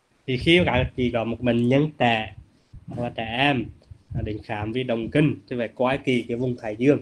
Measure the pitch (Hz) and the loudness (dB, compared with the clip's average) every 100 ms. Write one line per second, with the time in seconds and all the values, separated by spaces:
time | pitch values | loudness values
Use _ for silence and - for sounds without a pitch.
0 | _ _ - 127 165 175 160 120 127 - | _ _ -6 -2 4 4 6 2 0 0
1 | 123 120 113 113 123 120 120 135 156 - | 0 0 -2 -2 0 2 4 4 2 0
2 | 120 113 110 - - _ _ - - - | 0 2 -2 -12 -20 _ _ -20 -12 -8
3 | 120 - 113 117 143 131 101 - _ - | -6 -6 -6 0 2 0 -2 -10 _ -20
4 | _ 127 110 107 - 107 107 117 127 117 | _ -6 -4 -6 -6 -6 -4 -4 -2 -4
5 | 117 151 151 110 - 127 113 - 127 139 | 0 2 2 0 -8 -6 -6 -2 -2 0
6 | 139 123 110 117 127 123 110 107 131 139 | 0 0 0 -4 -4 -4 -8 0 4 2